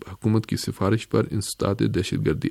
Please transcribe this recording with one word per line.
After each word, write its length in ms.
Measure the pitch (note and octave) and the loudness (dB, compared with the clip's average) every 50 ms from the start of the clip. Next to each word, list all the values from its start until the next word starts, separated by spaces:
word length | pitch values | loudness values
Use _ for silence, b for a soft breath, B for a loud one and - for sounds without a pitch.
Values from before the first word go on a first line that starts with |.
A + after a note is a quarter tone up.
| - - | -8 -12
حکومت 340 | F#2 - - A2 A2 A2 G#2+ | -14 -2 0 2 2 2 2
کی 120 | - - | 0 -4
سفارش 520 | - - - - - G2 G2 A2 A2 - - | -4 -4 -6 -4 0 2 2 2 2 0 0
پر 160 | - A2+ A2 - | 2 2 2 2
انسداد 440 | - G#2+ G2+ - - - - G2 G2+ G#2 | -2 -4 -4 -6 -4 -2 0 0 2 2
دہشت 460 | A2 A2 G2+ F2 G2 - - G2 G2+ | 0 2 2 0 0 0 -2 0 0
گردی 240 | - D#2 - - - | 0 0 0 -2 -4